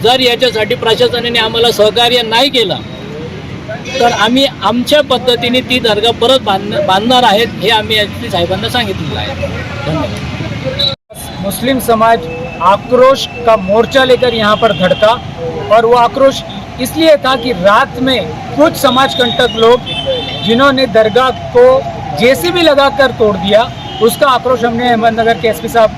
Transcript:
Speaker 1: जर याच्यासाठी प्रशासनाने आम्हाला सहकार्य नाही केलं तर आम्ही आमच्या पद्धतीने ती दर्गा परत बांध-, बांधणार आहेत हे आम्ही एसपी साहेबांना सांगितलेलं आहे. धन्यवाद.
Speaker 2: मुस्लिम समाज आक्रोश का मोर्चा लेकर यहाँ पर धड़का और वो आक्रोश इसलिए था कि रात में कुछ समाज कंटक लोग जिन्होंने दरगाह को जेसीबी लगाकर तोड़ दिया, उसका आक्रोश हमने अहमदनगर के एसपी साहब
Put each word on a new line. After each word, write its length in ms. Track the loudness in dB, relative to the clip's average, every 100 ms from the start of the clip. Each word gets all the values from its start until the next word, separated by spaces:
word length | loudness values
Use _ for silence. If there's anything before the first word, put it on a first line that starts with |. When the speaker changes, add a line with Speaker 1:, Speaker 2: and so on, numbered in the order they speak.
Speaker 1:
जर 160 | 2 2
याच्यासाठी 560 | 2 2 0 0 -2 -2
प्रशासनाने 640 | 0 2 2 0 -2 -2
आम्हाला 320 | -2 0 0
सहकार्य 500 | 4 2 2 2 0
नाही 280 | 0 0 2
केलं 280 | 0 0 -4 -8 -14 -14 -12 -12 -12 -12 -14 -12 -12 -8 0
तर 120 | 0
आम्ही 340 | 2 2 2 0
आमच्या 560 | 0 -2 -2 2 2
पद्धतीने 600 | 2 0 0 0 0 -2
ती 180 | 0 -2
दर्गा 320 | 0 0 0
परत 280 | 0 2 2
बांध-, 420 | 2 -2 -2 -4
बांधणार 420 | 0 0 2 4
आहेत 240 | 4 2 0
हे 220 | -2 0
आम्ही 280 | 0 0 -2
एसपी 320 | -2 -4 -6
साहेबांना 400 | -4 -2 -4 -4
सांगितलेलं 500 | -4 -4 -6 -6 -6
आहे. 80 | -8 -8 -8 -8 -10 -8 -6
धन्यवाद. 240 | -4 -4 -6 -10 -8 -8 -8 -8 -4 -4 -6 _ -18 -16 -10
Speaker 2:
मुस्लिम 400 | -8 -4 -2 -2
समाज 400 | 0 2 2 2 -2 -10 -10 -2
आक्रोश 640 | 0 0 0 4 4 4 -2 -4 2
का 100 | 2
मोर्चा 500 | 2 0 2 2 2
लेकर 280 | 2 2
यहाँ 220 | 0 0 2
पर 160 | 0
धड़का 420 | 0 0 2 2 0 -6 -10 -8 -8 2
और 140 | 2 4
वो 80 |
आक्रोश 420 | 4 2 4 2 2 -10 -12 -14 -8
इसलिए 360 | -6 0 4 4
था 200 | 2 -2
कि 180 | -2
रात 460 | 0 2 4 2 -2
में 260 | -2 -2 -4
कुछ 420 | -8 -8 2 2
समाज 420 | 2 0 2 0 0
कंटक 320 | -2 0 0 2
लोग 240 | 2 2 0 -8 -4 -6 -6 -6 -2
जिन्होंने 400 | 2 2 2 2
दरगाह 440 | 2 4 2 0
को 500 | -2 0 4 6 4 0 -8 -8 0
जेसीबी 460 | 2 2 0 2 2
लगाकर 460 | 4 2 2 0
तोड़ 240 | 2 0 0
दिया, 280 | 2 2 2 -6 -12 0
उसका 260 | 0 2 2
आक्रोश 360 | 2 0 0
हमने 260 | 0 -2 0
अहमदनगर 480 | 2 2 2 0 0
के 100 | -2
एसपी 200 | -4 -2
साहब 240 | 2 2